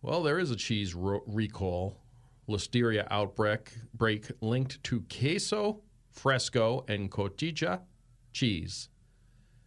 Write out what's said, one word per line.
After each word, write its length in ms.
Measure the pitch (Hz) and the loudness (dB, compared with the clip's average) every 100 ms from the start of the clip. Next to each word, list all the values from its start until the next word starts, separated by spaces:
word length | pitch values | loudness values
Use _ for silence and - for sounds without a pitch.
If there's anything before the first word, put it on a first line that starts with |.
Well, 180 | - 165 | -2 0
there 160 | 156 160 | 2 2
is 140 | 175 | 0
a 40 | 110 | -2
cheese 380 | - 110 101 | 0 0 0
ro-, 300 | 87 92 101 - | -2 0 0 -2
recall. 720 | 104 107 - 95 87 95 - - - - - - | -2 -2 -2 -2 0 -4 -6 -20 -20 -20 -20 -4
Listeria 600 | 104 - 123 117 107 - | -4 0 2 4 4 2
outbreak, 640 | 104 101 - 107 107 - - - 117 | 0 0 2 2 2 -4 -18 -16 0
break 320 | 113 107 - - | 2 2 -2 -4
linked 440 | 110 123 131 - | 0 0 0 -4
to 180 | - 120 - | -2 -4 -4
queso, 720 | - 131 170 - 214 208 214 - - _ | -2 0 0 0 0 0 -2 -10 -20 _
fresco, 720 | - 135 131 - 123 113 131 - | -4 2 2 2 2 4 2 -2
and 220 | 104 98 | -2 -2
cotija 720 | - 98 - 156 160 165 180 - - _ - - | -2 -4 -2 -4 -2 -2 -2 -6 -20 _ -20 -14
cheese. 580 | - 127 92 87 - - _ _ _ - - - - | 0 0 0 -4 -8 -12 _ _ _ -20 -20 -20 -20